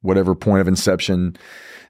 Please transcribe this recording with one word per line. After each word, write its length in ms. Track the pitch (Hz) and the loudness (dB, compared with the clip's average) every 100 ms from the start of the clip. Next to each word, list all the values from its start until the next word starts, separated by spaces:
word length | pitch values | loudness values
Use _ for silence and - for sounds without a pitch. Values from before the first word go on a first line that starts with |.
whatever 320 | 92 95 92 | -2 0 2
point 280 | 87 120 98 | 0 2 2
of 60 | 92 | 2
inception 680 | 92 - 92 - 90 90 87 - - - - - | 0 0 -2 -2 -2 -2 -6 -20 -20 -20 -20 -4